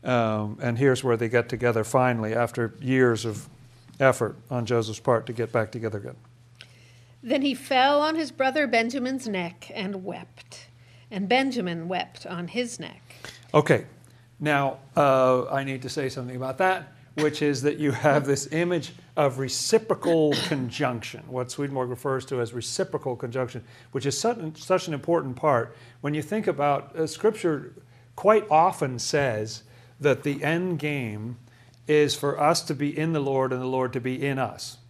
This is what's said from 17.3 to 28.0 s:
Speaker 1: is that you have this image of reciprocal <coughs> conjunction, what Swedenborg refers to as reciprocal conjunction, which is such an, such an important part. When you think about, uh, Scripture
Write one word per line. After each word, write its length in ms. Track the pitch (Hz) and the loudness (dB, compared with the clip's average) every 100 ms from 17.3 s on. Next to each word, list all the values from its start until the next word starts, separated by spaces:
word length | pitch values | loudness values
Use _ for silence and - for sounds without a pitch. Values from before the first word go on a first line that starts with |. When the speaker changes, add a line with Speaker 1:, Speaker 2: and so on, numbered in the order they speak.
| 151 | 2
Speaker 1:
is 200 | 147 135 | 0 2
that 160 | 143 147 | 0 0
you 120 | 147 | 0
have 340 | 110 147 143 | 2 4 4
this 240 | 139 139 - | 2 -2 -2
image 400 | 156 175 175 139 - - - | -2 0 -2 -4 -16 -10 0
of 220 | 143 127 | 0 0
reciprocal 960 | 131 - - 226 220 - 175 165 151 143 | -6 -4 2 0 2 -2 2 4 4 2
<coughs> 40 | |
conjunction, 760 | - 147 123 120 139 120 - 113 107 | -2 -2 -4 -2 -2 -2 -8 -14 -10
what 240 | 127 127 | -6 -6
Swedenborg 400 | - 143 135 123 | -6 -6 -4 -4
refers 340 | 123 147 131 127 | -4 -4 -4 -4
to 140 | 127 | -4
as 140 | 117 | -4
reciprocal 640 | 123 117 - 190 - 139 120 | -6 -8 -4 -4 -4 -6 -6
conjunction, 460 | 127 127 123 123 - - - | -6 -4 -4 -6 -16 -20 -10
which 140 | 139 139 | -4 -2
is 120 | - | -2
such 200 | 226 240 | -2 -2
an, 160 | 160 | -6
such 340 | 160 - 185 180 | -12 0 0 0
an 60 | |
important 420 | 147 - 170 135 123 | -6 0 0 0 0
part. 400 | 156 127 113 - - - | 2 2 2 -10 -20 -8
When 140 | 143 | -4
you 80 | 151 | -4
think 240 | - 214 202 | -2 -2 0
about, 500 | 143 147 143 - - | 2 2 2 -2 -4
uh, 100 | 156 | -4
Scripture 680 | - 214 220 175 147 143 - - - | 2 0 2 -2 -2 -4 -18 -20 -20